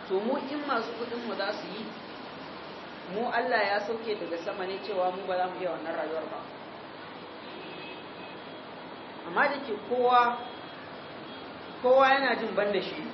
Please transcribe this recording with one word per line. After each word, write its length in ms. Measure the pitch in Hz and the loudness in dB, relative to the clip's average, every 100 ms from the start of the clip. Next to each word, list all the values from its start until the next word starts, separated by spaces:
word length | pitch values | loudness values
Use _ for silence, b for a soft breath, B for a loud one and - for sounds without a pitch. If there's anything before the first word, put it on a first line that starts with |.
To 160 | - 190 | 0 0
mu 160 | 220 285 | 2 0
in 240 | - 294 285 | -2 -4 0
masu 240 | 240 - | 0 -2
kuɗin 240 | - 233 240 233 | -4 -4 -4 -4
mu 80 | |
za 160 | 196 196 | -2 -2
su 140 | 214 180 | -2 -6
yi, 160 | 208 226 - - - - - - - - - - - - | -8 -8 -10 -10 -10 -10 -10 -10 -10 -12 -12 -12 -12 -6
mu 160 | 196 240 | -2 2
Allah 320 | 233 254 226 | 2 2 4
ya 200 | 202 208 | 4 2
sauke 340 | 208 226 226 | 0 -2 -2
daga 240 | 202 170 170 | -2 -2 -4
sama 280 | 180 185 185 | -4 -4 -4
ne 120 | 190 | -4
cewa 320 | - 190 185 | -2 2 2
mu 160 | 185 190 | 0 -2
ba 80 | 180 | 0
za 100 | 180 | 0
mu 120 | 175 | 0
iya 100 | 180 | -2
wannan 240 | 165 156 | -2 -4
rayuwar 280 | 160 156 160 151 | -2 -2 -2 -4
ba. 80 | 143 - - - - - - - - - - - - - - - - - - - - - - - - - - - - 165 | -8 -10 -12 -12 -12 -12 -12 -12 -12 -12 -12 -12 -10 -10 -10 -10 -12 -12 -12 -12 -12 -12 -12 -12 -12 -12 -12 -12 -10 -2
Amma 220 | 180 285 | 4 4
da 80 | 277 - | 4 -2
ke 80 | 208 - | -4 0
kowa, 500 | 247 247 247 240 240 - - - - - - - - - - - - - - | 4 8 10 8 4 -4 -10 -12 -12 -12 -12 -12 -12 -10 -10 -10 -12 -12 0
kowa 240 | 247 262 269 | 8 10 10
yana 320 | 269 262 226 | 8 6 2
jin 160 | 220 | 2
ban 160 | 196 208 | 2 4
da 60 | 202 | 2
shi. 220 | 170 - 160 | 0 -4 -6